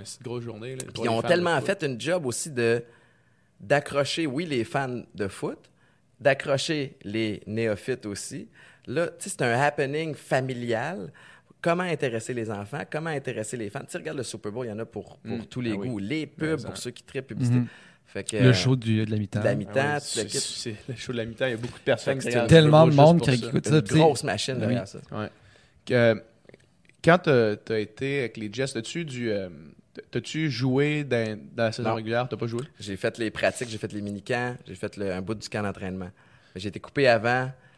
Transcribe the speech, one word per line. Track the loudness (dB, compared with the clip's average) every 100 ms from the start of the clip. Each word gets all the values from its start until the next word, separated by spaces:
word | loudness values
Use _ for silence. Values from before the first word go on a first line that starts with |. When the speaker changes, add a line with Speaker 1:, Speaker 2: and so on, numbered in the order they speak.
Speaker 1:
c'est | -14 -14
une |
grosse | -10 -10
journée, | -10 -12 -10 -10
là, |
Speaker 2:
Puis | -10
Speaker 1:
pour | -4 0
Speaker 2:
ils |
Speaker 1:
les |
Speaker 2:
ont | 2
Speaker 1:
fans | 4
de |
Speaker 2:
tellement | 4 4 2
Speaker 1:
foot. | 0
Speaker 2:
fait | -2
une | -2 -4
job | -4 -2 -2
aussi | -6 -6
de | 0 2 2 -2 -18 _ _ _ _ _ _
d'accrocher, | 0 0 2 0 0 0 -2
oui, | -2 -2
les | -2
fans | -2 -2 -4 -6 -8 -6
de | -6
foot, | -6 -8 -8 _ _ _ _ _ -2
d'accrocher | 2 2 0 -2 0 -2 -4 -10
les | -6 -2 -2 -4 -6
néophytes | -2 -2 -2 -4 -6 -6
aussi. | -8 -10 -12 -14 -20 -20 -18 -8
Là, | -4 -4
tu | -6
sais, | -10
c'est | -2
un | 2 4
happening | 2 2 -2 -2 -6 -8
familial. | -2 0 0 -4 -2 -2 -4 -8 -12 -16 -20 -20 _ _
Comment | -2 0
intéresser | 0 -2 -2 -2 -4
les | -6 -4
enfants ? | -6 -8 -10 -8
Comment | -6 -6
intéresser | -6 -6 -6 -6 -8
les | -8
fans ? | -10
Tu | -10
sais, | -10
regarde | -8 -8
le |
Super | -8 -8 -8
Bowl, | -8 -8
il |
y |
en | -8
a | -8
pour, | -10 -14 -14
pour | -10 -8
Speaker 1:
Mm. | -8
Speaker 2:
tous | -6
les | -4
Speaker 1:
Ah | -4
oui. | -4
Speaker 2:
goûts. | -6
Les | -4 -6 -6
Speaker 1:
Ben, | -6 -4
Speaker 2:
pubs | -4
Speaker 1:
ça. | -6
Speaker 2:
pour | -10
ceux | -10
qui | -12
trippent, | -12 -10 -8
publicité. | -2 2 4
Speaker 3:
Mhm. | 2 -4 -20 _ _
Speaker 2:
Fait | -10 -4
que, | 4
Speaker 3:
Le | 6
Speaker 2:
euh, |
Speaker 3:
show | 6 4 2
du, | 2 0 0
de |
la | -2
mi-temps. | -2 0
Speaker 2:
de | 0
la | 0
mi-temps, | -2 0
Speaker 1:
Ah | 0 -2
oui, |
Speaker 2:
toute | -4
Speaker 1:
c'est, | -4
Speaker 2:
l'équipe. | -2 -4
Speaker 1:
c'est | -4 -6 -8 -10 -10
le | -10
show | -6
de | -4
la | -4
mi-temps. | -2 -2
Il |
y |
a | -2
beaucoup | -6 -4
de |
personnes | 0 0 0 -2
Speaker 2:
Fait |
que | 0
Speaker 1:
qui |
Speaker 2:
c'est | 2
Speaker 1:
regardent | 8
Speaker 3:
Tellement | 10 10 10 10
Speaker 1:
le |
Speaker 3:
de |
Speaker 1:
Super | 10 10
Bowl |
Speaker 3:
monde | 8 6
Speaker 1:
juste |
Speaker 3:
qui, | 2
Speaker 1:
pour | 2
ça. |
Speaker 3:
qui | -2
écoute | 4
Speaker 2:
Une |
Speaker 3:
ça, | 2
tu | 4
sais. | 6
Speaker 2:
grosse | 6 4
machine | -2 -2 -2 -2
Speaker 3:
Oui. |
Speaker 2:
derrière | 0 0 -4
ça. | -12 -12
Speaker 1:
Ouais. | -8 -8 -10 -20 -20 _ _ 0
Que, | 4 6 4 -2 _ _ -20 _ _ _ _
quand | 6 6
t'as, | 6 4 4 0
t'as | -2 -4
été | -4 -6 -4 -2
avec | -4 -6
les | -8
Jets, | -4 -4
t'as-tu | -4 -6 -6 -8
du, | -4 -2
euh, | -2 -4 -10 -20 -20 _ -20 -8
t'as-tu | -6 -4 -2 0
joué | 0 2 2 2 0
dans, | 0 0 -2 -6 -8 -2
dans | -2
la |
saison | 0 -2
Speaker 2:
Non. | -2
Speaker 1:
régulière ? | -2 -2 -2
T'as | -4
pas | -6
joué ? | -6 -8 -12
Speaker 2:
J'ai | -10 -4
fait | -4 -2
les | -6
pratiques, | -2 -2 -2 -6
j'ai | -8
fait | -8
les | -8
mini-camps, | -8 -6 -4 -4 -4 -6 -12
j'ai | -10
fait | -10 -6
le, | -6
un | -4
bout | -6 -8
du | -8
camp | -6
d'entraînement. | -6 -6 -8 -8 -10 -14 _ _ _
Mais | -12
j'ai | -10
été | -10
coupé | -8 2 4
avant, | 4 2 -2 -2 -8 _